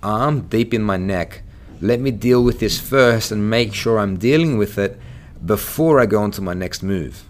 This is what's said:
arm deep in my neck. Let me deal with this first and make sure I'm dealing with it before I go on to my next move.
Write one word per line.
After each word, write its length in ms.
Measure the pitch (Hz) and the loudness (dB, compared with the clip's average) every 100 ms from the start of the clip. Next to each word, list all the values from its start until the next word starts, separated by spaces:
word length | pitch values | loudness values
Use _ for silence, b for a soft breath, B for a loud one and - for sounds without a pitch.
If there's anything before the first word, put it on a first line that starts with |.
arm 380 | 101 107 139 147 98 | -4 -2 0 -2 -2
deep 240 | 110 113 | -2 0
in 100 | 113 | 0
my 140 | 107 95 | 0 -2
neck. 440 | 92 95 82 - - B B B | -2 -2 -4 -8 -18 B B B
Let 180 | 95 120 | 0 0
me 100 | 135 | 0
deal 320 | 110 123 123 | -2 2 4
with 160 | 123 113 | 4 2
this 200 | 110 - | -2 -2
first 520 | - 135 123 113 110 | -2 4 4 4 0
and 180 | 107 104 | -2 0
make 240 | 113 117 | 0 0
sure 240 | 101 117 113 | -2 0 0
I'm 180 | 101 95 | 0 0
dealing 400 | 110 151 165 120 | 2 2 2 0
with 200 | 101 - | 0 0
it 220 | 101 - B B B B 85 | -2 -4 B B B B -2
before 540 | 104 - - 165 143 | -2 -2 -2 4 4
I 60 | 117 | 4
go 160 | 107 | 2
on 100 | 104 | 0
to 100 | 101 | -4
my 120 | 95 | -6
next 300 | 90 90 - | -6 -6 -6
move. 400 | 95 98 71 65 - | -4 -2 -4 -12 -20